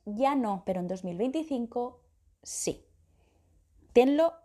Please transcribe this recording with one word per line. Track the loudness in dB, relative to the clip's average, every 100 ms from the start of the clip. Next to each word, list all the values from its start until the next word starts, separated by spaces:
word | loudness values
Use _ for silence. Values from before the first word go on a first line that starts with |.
ya | -10 0 2 2
no, | 0 -2 -2
pero | -2
en | -4
dos | -6 -6
mil | -4
veinticinco | -2 -2 -4 -4 -4 -4 -6 -8 _ _ _ _
sí. | -14 -8 -6 -6 _ _ _ _ _ _ _ _ _ _ 0
Tenlo | 4 6 6 2 0